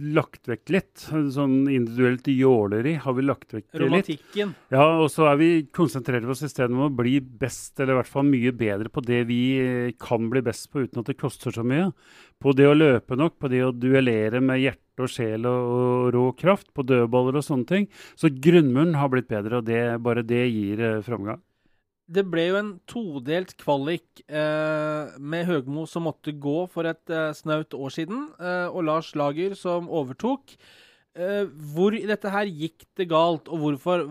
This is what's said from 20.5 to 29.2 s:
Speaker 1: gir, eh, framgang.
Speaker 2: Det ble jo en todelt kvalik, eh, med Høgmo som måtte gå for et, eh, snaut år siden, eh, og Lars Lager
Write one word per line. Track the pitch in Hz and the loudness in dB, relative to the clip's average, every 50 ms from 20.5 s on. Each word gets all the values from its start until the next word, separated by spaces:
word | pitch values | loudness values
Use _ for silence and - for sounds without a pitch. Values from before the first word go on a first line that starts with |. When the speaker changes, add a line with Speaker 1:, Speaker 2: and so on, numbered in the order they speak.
Speaker 1:
gir, | 117 110 104 98 104 107 117 | 0 0 -2 -2 -2 -2 -2
eh, | 113 110 110 104 | -2 -2 -2 -4
framgang. | - 120 104 98 101 113 - _ _ _ _ _ _ _ _ _ _ _ _ _ - | -6 -6 -6 -6 -8 -8 -10 _ _ _ _ _ _ _ _ _ _ _ _ _ -6
Speaker 2:
Det | 165 190 202 190 | -2 -2 -2 -2
ble | 170 165 165 | 0 -2 0
jo | 175 185 | 0 0
en | 196 208 214 196 175 _ | -2 -2 -4 -8 -14 _
todelt | - - 240 233 190 147 139 120 131 156 175 185 180 - - | -12 -10 -8 -8 -8 -8 -8 -6 -4 -4 -4 -4 -6 -12 -10
kvalik, | - - 147 139 135 147 175 165 _ _ _ - - - | -4 -2 -2 -2 0 -4 -4 -6 _ _ _ -20 -18 -10
eh, | 151 151 151 151 151 156 156 156 156 151 151 151 151 151 151 131 - - | -6 -4 -2 -2 -2 -2 -2 -2 -2 -4 -4 -4 -6 -6 -8 -10 -14 -14
med | 139 143 160 170 170 180 | -12 -8 -6 -4 -2 -2
Høgmo | 180 151 123 131 143 151 160 151 | -2 -2 -2 -4 -6 -8 -8 -8
som | - 170 170 | -8 -6 -4
måtte | 160 147 _ - 156 147 147 | -6 -6 _ -8 -12 -10 -8
gå | 139 143 143 160 180 185 | -4 -4 -2 -2 -4 -6
for | - 175 165 | -6 -6 -4
et, | 165 165 - _ - | -4 -6 -6 _ -8
eh, | 170 160 160 156 151 | -4 -4 -4 -4 -6
snaut | - - 156 151 156 156 - - | -8 -6 -4 -4 -4 -4 -6 -10
år | 127 139 135 | -10 -10 -8
siden, | - - 160 160 208 254 294 302 - - | -8 -8 -8 -6 -6 -8 -10 -12 -14 -12
eh, | 170 180 180 180 180 175 | -8 -6 -4 -4 -4 -6
og | - 185 175 | -4 -4 -2
Lars | 156 151 160 160 - - | 0 0 -2 -2 -4 -4
Lager | 156 | -2